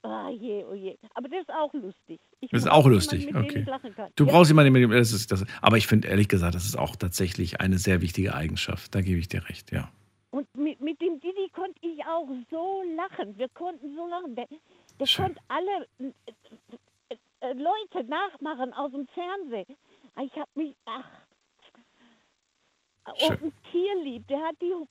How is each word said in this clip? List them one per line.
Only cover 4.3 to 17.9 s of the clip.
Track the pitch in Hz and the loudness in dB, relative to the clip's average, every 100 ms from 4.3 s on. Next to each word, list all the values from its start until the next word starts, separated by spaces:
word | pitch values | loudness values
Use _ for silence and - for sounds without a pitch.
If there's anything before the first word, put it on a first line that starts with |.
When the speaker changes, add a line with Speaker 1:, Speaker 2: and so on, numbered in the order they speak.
Speaker 2:
brauchst | 165 165 | 10 10
jemanden, | 151 139 | 10 10
mit | 127 | 8
dem, | 123 | 8
das | 120 113 | 6 4
ist, | 101 - | 0 -2
das, | 95 98 - | -2 -2 2
aber | - 110 | 6 6
ich | - | 6
finde, | 107 - | 2 4
ehrlich | 101 101 | 2 4
gesagt, | 98 85 87 | 4 2 0
das | 92 | -4
ist | 85 | -4
auch | 67 - | -4 -4
tatsächlich | 92 - 92 - 87 - | -4 -2 -2 -2 -4 -2
eine | 95 92 | 0 2
sehr | 95 92 | 2 2
wichtige | 85 - 95 | 2 -2 -2
Eigenschaft. | 67 78 82 - 80 - 98 | -2 -4 -4 -6 -8 -4 -2
Da | |
gebe | 92 87 | 0 0
ich | 82 | -2
dir | 90 - | -6 -8
recht, | 90 - | -14 -8
ja. | 87 85 _ _ _ _ | -6 -8 _ _ _ _
Speaker 1:
Und | 262 - - | -10 -8 -4
mit, | 294 - | -6 -4
mit | 285 311 | -8 -4
dem | 349 302 | -4 -4
Didi | 330 381 381 | -8 -6 -8
konnte | - 381 - | -6 -10 -8
ich | 339 302 294 | -10 -8 -6
auch | 330 277 254 240 | -6 -6 -10 -8
so | 320 359 392 370 320 | -6 -4 -6 -6 -6
lachen. | 381 - 214 202 | -8 -8 -10 -8
Wir | 254 | -10
konnten | - 349 311 277 294 | -8 -12 -10 -14 -12
so | 339 | -10
lachen. | 349 339 233 | -8 -10 -12
Der, | 240 302 _ _ _ _ | -12 -16 _ _ _ _
der | 269 | -2
Speaker 2:
Schön. | - 381 | 0 -2
Speaker 1:
konnte | 302 _ | -4 _
alle, | 277 370 381 - _ | -4 -4 -6 -8 _
äh, | 262 - - 226 _ 226 _ 240 _ _ _ | -14 -12 -20 _ _ -20 _ -20 _ _ _
äh, | 240 _ _ | -16 _ _
äh, | 254 | -8
Leute | 254 311 427 415 | -2 -2 -2 -4